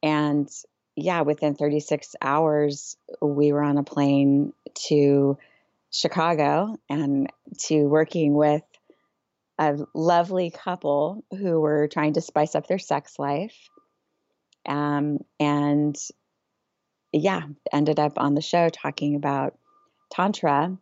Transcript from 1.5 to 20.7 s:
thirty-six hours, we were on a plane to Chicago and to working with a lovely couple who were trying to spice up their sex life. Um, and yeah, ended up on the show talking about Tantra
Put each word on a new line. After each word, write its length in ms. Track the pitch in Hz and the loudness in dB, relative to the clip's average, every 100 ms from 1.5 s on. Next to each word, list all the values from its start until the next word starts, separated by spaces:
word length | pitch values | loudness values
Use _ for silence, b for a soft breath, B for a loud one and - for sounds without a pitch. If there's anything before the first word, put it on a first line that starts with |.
| 143 | 0
thirty-six 600 | 147 147 147 147 - - | 0 -2 -2 -4 -6 -8
hours, 760 | 135 143 160 151 147 143 - - - - | -2 2 2 2 0 -2 -12 -18 -18 -4
we 320 | 147 143 147 | -2 2 2
were 100 | 147 | 2
on 140 | 147 143 | 2 0
a 60 | |
plane 680 | 143 - 143 139 139 139 143 - - - - | 0 0 2 4 4 4 2 -4 -18 -14 0
to 500 | 147 143 139 139 139 b b b _ _ | 4 6 6 4 0 b b b _ _
Chicago 840 | - 165 185 165 165 147 147 202 220 _ | -6 -4 0 0 2 2 2 0 -6 _
and 420 | 143 143 139 135 - - - - | -4 -2 0 -2 -8 -20 -12 -2
to 200 | 156 147 | 2 4
working 460 | 151 156 175 156 | 2 2 0 2
with 300 | 147 151 147 - _ _ b b b _ _ _ - | 4 2 2 -4 _ _ b b b _ _ _ -2
a 180 | 156 143 151 | -2 0 -6
lovely 560 | - 160 170 175 185 175 | -4 2 2 2 -2 -4
couple 720 | - - 180 156 143 151 208 - | -6 -8 -6 -2 0 0 -4 -14
who 280 | 190 196 165 | -8 -2 0
were 260 | 151 147 147 | 2 2 0
trying 260 | 156 151 | 0 0
to 80 | 151 | -2
spice 340 | 165 - 151 151 | -2 -2 0 -2
up 120 | - | -4
their 120 | 190 | -6
sex 380 | - 143 - - | -2 -6 -6 -8
life. 520 | 143 143 208 - _ _ _ _ _ _ _ _ _ _ - | -4 -4 -6 -12 _ _ _ _ _ _ _ _ _ _ -8
Um, 520 | 143 147 147 147 143 - _ | -4 -2 -2 -2 -4 -6 _
and 560 | 147 147 147 147 147 147 - - _ _ _ _ _ _ _ _ _ | 0 0 2 2 0 -2 -12 -18 _ _ _ _ _ _ _ _ _
yeah, 300 | 156 170 185 151 143 - | -2 0 -2 -6 -12 -6
ended 280 | 143 147 151 | 0 0 2
up 140 | 151 - | 0 0
on 160 | 139 143 | 0 0
the 60 | |
show 280 | 160 180 170 | 0 2 2
talking 460 | 165 143 143 147 147 | 0 -8 -4 -4 -2
about 420 | 143 139 139 - _ _ _ _ _ | -2 -2 -4 -8 _ _ _ _ _
Tantra 680 | - 185 208 165 139 165 | -2 -2 0 0 2 0